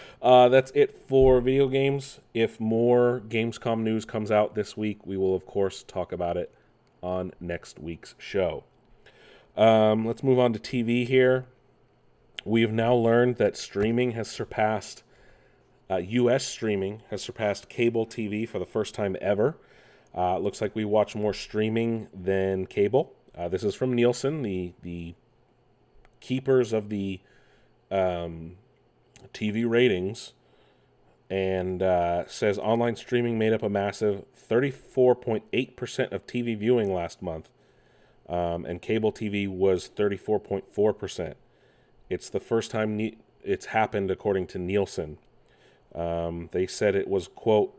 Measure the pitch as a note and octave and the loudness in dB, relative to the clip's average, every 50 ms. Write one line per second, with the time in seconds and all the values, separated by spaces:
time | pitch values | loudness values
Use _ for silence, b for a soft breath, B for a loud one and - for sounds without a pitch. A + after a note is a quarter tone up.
0 | B B B B - B2 B2+ B2+ B2 B2 B2+ C3+ C3 - - C#3+ C3+ - - - | B B B B 4 8 8 8 8 8 6 4 4 4 2 2 2 2 0 -10
1 | - - C3+ C3+ C3 C3 C3 B2 A#2+ C3 C3+ C#3 C#3 C3 C3 C3+ C3+ C#3 C#3 C#3 | -6 2 4 6 6 6 6 6 4 2 2 2 2 2 2 0 0 0 0 -2
2 | C3+ - - - - _ - A2+ A2+ A2 - - A2 A2 A2+ A2+ A#2+ B2 B2 B2 | -6 -10 -16 -20 -16 _ -2 -2 -2 -2 -2 -4 -2 0 0 2 4 4 4 4
3 | B2 B2 B2 B2 G#2 A2 A#2 A2+ A2+ A#2 A2+ - - A#2+ A2+ A2+ A2 A2 A2 A2 | 4 4 2 -2 -6 -4 -2 -2 -2 -2 -4 -6 -4 -4 -2 -2 0 0 -2 -2
4 | G#2+ - - A2 G#2+ G2+ G#2+ G#2 G#2+ - - G#2+ G2+ - - G#2+ G#2+ G#2+ G2 - | -4 -4 -6 -6 -2 2 2 2 2 2 0 -4 -6 -6 -6 -4 -4 -4 -4 -6
5 | - F2+ G2 F#2+ F#2+ F#2+ F#2 F#2 - - - G2+ G2 F#2+ - - - - - F#2+ | -8 -6 -4 0 0 2 0 0 -2 -4 -2 0 0 -2 -2 -8 -16 -10 -6 -6
6 | F2 - F2+ F2 F2 E2+ F2 F2 E2+ - _ b b b b b _ _ _ - | -6 -6 -6 -4 -4 -2 -2 -4 -4 -8 _ b b b b b _ _ _ -12
7 | - F2+ F#2 F#2 F#2 F2+ - - F2 F2 E2+ D#2+ - - - - D2 E2+ D#2+ - | -8 -6 -4 -4 -6 -6 -10 -10 -8 -8 -8 -8 -10 -14 -18 -14 -12 -12 -12 -12
8 | - - - - - - - G2 F#2 E2+ D#2 C#2 - _ _ _ _ _ _ _ | -14 -20 -20 -20 -12 -6 -2 0 0 0 -2 -6 -12 _ _ _ _ _ _ _
9 | B B B B B B B B B B B - A2 A2+ A2 A2 G#2+ G#2+ A2 A2 | B B B B B B B B B B B 4 6 6 6 6 6 4 4 2
10 | A2 A2+ A2+ - - C3+ B2+ B2+ B2 A#2+ A2 G#2+ - - - B2 A2+ A#2 A#2+ B2 | 0 -2 -4 -2 2 2 4 4 4 2 2 -2 -6 -4 -4 -2 0 0 0 0
11 | B2 A#2+ C3 C3 B2+ B2+ C3 B2+ B2+ - _ _ _ _ _ _ _ _ _ _ | 2 2 4 6 6 6 4 2 0 -6 _ _ _ _ _ _ _ _ _ _
12 | _ _ _ _ _ _ _ - - - A2+ A2+ A2+ G#2+ A2 A2+ A2+ A#2+ B2 A#2+ | _ _ _ _ _ _ _ -12 -4 0 2 4 4 2 2 0 2 2 4 4
13 | A2+ A2+ A#2 A#2+ B2 B2 A#2+ - A2 G2+ - - - - - G3+ G#3 A3 A#2 B2 | 4 4 4 4 4 4 2 2 2 0 0 -2 -10 -8 -4 -2 0 0 2 0
14 | B2+ B2 A2 A2+ G#2 - - - A2 - - - G#2+ G#2+ A2 G#2 - - - - | 0 -2 -2 -6 -8 -8 -8 -10 -10 -6 -2 0 0 0 0 -2 -6 -10 -16 -18
15 | _ b b b b b b b b b b b b b b b b - F#2 F2+ | _ b b b b b b b b b b b b b b b b -4 -4 -4
16 | F2+ F#2+ A2+ B2 B2 A#2 B2+ C3+ - - - - - G#2+ G#2 F#2+ F#2+ G2 G#2 A2+ | -4 -2 0 2 4 4 2 2 0 -4 -8 -6 -2 -2 -2 0 -2 -4 -6 -8
17 | - - G#2+ G2 - - - - A2 G#2 G2 - - - - - A#2+ A#2 A2+ A2+ | -12 -10 -10 -10 -10 -10 -8 -4 -2 -2 -2 -4 -8 -10 -4 0 0 0 0 0
18 | A2 - - B2 A2 G2+ G#2 G#2+ A2 - - F#2+ F2+ - - A2 G#2 - - - | -4 -4 -6 -6 -6 -4 -4 -6 -6 -6 -6 -8 -8 -6 -4 -4 -4 -4 -4 -4
19 | G#2 G2 F2+ - - G2 G#2 G2+ A2+ D3 E3 - b b b b b b b b | -4 -4 -4 -4 -2 -2 0 2 2 0 0 -4 b b b b b b b b
20 | b b b - F2+ F2+ F#2 F2+ G2 G2+ - - A2 G2+ - A2 G#2+ G#2 G#2 G#2+ | b b b -2 -2 0 0 0 -2 -4 -4 -4 -6 -4 -4 -4 -2 2 2 2
21 | G#2 - - G#2+ G#2 G#2 G2 - - - - G#2+ G#2+ A2 A2 A2+ A#2 A#2 A2+ A2 | 2 2 -2 -4 -2 -2 -2 -4 -8 -6 -2 -2 -2 0 0 0 0 0 -2 -4
22 | G#2 - - F#2+ F2 F#2+ F#2+ F#2+ F#2+ G2 F#2+ F#2+ F#2+ - - G#2 G2+ G#2 A#2 C#3+ | -6 -10 -12 -6 -2 0 0 2 2 0 0 -2 -4 -4 -2 0 0 2 2 2
23 | E3 - - _ _ _ - - F2 F2 F#2 F#2 A2 G2+ - - C3 B2+ B2 A#2+ | 0 -2 -8 _ _ _ -12 -8 -6 -4 -4 -2 -2 -2 -4 -2 -2 0 2 4
24 | A#2+ B2 A#2+ - - C#3 D#3 D#3 B2+ G2+ F#2+ F#2 F2+ F2 - _ - F2+ F2 F2 | 4 2 2 2 -2 -4 -2 -2 -4 -4 -4 -4 -6 -6 -10 _ -14 -12 -10 -10
25 | E2+ E2+ F2 _ _ _ _ _ _ _ _ _ _ _ _ _ _ _ _ - | -10 -12 -14 _ _ _ _ _ _ _ _ _ _ _ _ _ _ _ _ -20
26 | - _ _ _ - - B2+ C3+ C3+ C3+ C3+ B2+ A#2+ G#2+ A2+ A2 G#2 G#2 G#2+ G2+ | -20 _ _ _ -8 -6 -4 -4 0 2 2 2 2 2 -2 -4 -4 -4 -6 -4
27 | G2 G2 F#2+ F#2 b b b b b b b b b b b b _ - F#2+ G2 | -4 -4 -6 -8 b b b b b b b b b b b b _ -4 -2 0
28 | F#2 F#2 F2 E2+ E2+ E2+ E2 E2 D#2+ E2+ F2+ F#2+ _ _ _ _ _ _ _ _ | 0 0 0 -2 -6 -8 -10 -10 -14 -16 -16 -20 _ _ _ _ _ _ _ _
29 | _ _ _ - - - - - A2 G#2+ G2+ A2+ A#2 A#2 A2+ A#2+ B2+ A#2+ F#2+ F2+ | _ _ _ -20 -20 -18 -10 -6 -4 -2 -2 0 0 2 4 4 4 4 4 2
30 | F2+ G2 A2 - - - - _ b b b b b b b b b b b b | -2 -4 -6 -8 -14 -18 -20 _ b b b b b b b b b b b b
31 | b b _ _ _ - F#2 F#2+ F#2+ F#2+ F#2+ F#2 F2+ F#2 F#2 F2 F#2+ F#2 F#2 F2 | b b _ _ _ -6 -2 -2 0 0 0 -2 -2 -2 -2 0 2 2 2 2
32 | F2 F2 F2 F2 - - - - A#2 G#2 G2 G#2 - G#2+ A#2 A#2 A#2 A#2+ A2+ - | 2 0 0 -2 -4 -6 -6 -2 0 0 0 0 0 0 0 2 0 -2 -4 -6
33 | - - B2+ A#2+ A#2+ A#2 A#2 A2 A2 A2 A2+ G#2+ A2+ G#2 G2+ G2+ G2 G2+ - - | -6 -2 -2 0 0 0 0 0 2 2 0 0 0 -2 -2 0 -2 -2 -2 -2
34 | G#2+ G#2 G2 G2+ - _ - - - - A2 A#2+ C#3 C#3 C3 - - - - C3 | -2 -2 -2 -2 -6 _ -20 -14 -4 0 0 0 0 0 -4 -8 -14 -6 0 4
35 | B2+ B2+ A#2+ - - A#2+ A2 G2+ - - - A2+ C3+ - - - B2 - - - | 6 6 4 4 0 -4 -4 -4 -4 -4 -2 -2 -2 -4 -8 -12 -12 -8 -4 -4
36 | B2+ - - - - - - B2 A#2+ A#2+ A2+ G#2 G#2 A#2 B2 A#2+ G#2 G2 F#2+ F2+ | -4 -4 -4 -10 -8 -6 -6 -4 -4 -4 -4 -2 2 2 2 4 2 0 0 -2
37 | E2+ E2 - - F#2 F2 D#2+ D#2+ - _ _ b b b b b b b b b | -4 -6 -8 -8 -8 -8 -8 -8 -12 _ _ b b b b b b b b b
38 | b b b b b - F2 F2 F2 E2+ E2+ F2 - - F2 F2 - - A2 A2 | b b b b b -6 -4 -2 -2 -2 -2 -4 -6 -8 -8 -8 -4 -4 -2 0
39 | A2 G#2+ G#2 - A2+ G#2 G#2 G2+ G2+ G2 F#2 F2+ F#2+ F#2+ F#2 F2 - - - - | 0 -2 -2 -4 -6 -4 -2 -2 -2 -2 -2 2 2 2 2 2 -2 -6 -4 -2
40 | G#2 G2+ G2+ F#2+ - - G#2+ G2 - - G2+ F#2+ - - - G#2 G#2 G#2+ G2+ - | 0 0 -2 -4 -4 -2 -2 -2 -2 -4 -6 -6 -8 -6 -2 0 2 2 2 -2
41 | G2+ F#2 - - E2+ D2 - _ _ b b b b b b b b b b b | -6 -10 -8 -6 -8 -8 -8 _ _ b b b b b b b b b b b
42 | b - F#2+ - - - - G2 - - A#2 A2+ G#2+ - - A2 A2 G#2+ G#2+ G#2 | b -8 -8 -8 -6 -6 -8 -8 -4 -2 -2 -2 -2 -2 -4 -2 -2 -2 -2 -2
43 | A2 A2 - - _ _ _ _ - G2 F#2+ - - - - A2 G#2+ G#2 - G#2 | -4 -6 -6 -10 _ _ _ _ -4 -4 -4 -4 -4 -2 0 0 0 0 0 -2
44 | G2 F#2 F#2 - - G#2 G2 F#2+ F2+ - - F#2 F2+ F2+ G2 G#2 G2 - - F#2+ | -2 -2 -2 -2 0 0 0 0 -2 -4 -6 -8 -4 -2 0 0 -2 -2 -4 -8
45 | D#2+ D2+ D2+ - _ _ _ _ b b b b b b b b b b - D2 | -8 -8 -10 -16 _ _ _ _ b b b b b b b b b b -8 -6
46 | E2+ E2+ E2+ E2+ E2+ E2+ E2+ E2+ E2+ - - F2+ F#2 - - - A2 G#2 F#2+ G2 | -4 -4 -4 -4 -4 -6 -6 -8 -8 -6 -4 -2 -2 -2 -2 0 0 2 2 0
47 | - - G2 F#2+ F2 - - - - A2+ G#2+ G#2 G2 - - | 0 -2 -2 -4 -4 -6 -12 -4 0 2 4 4 4 0 -4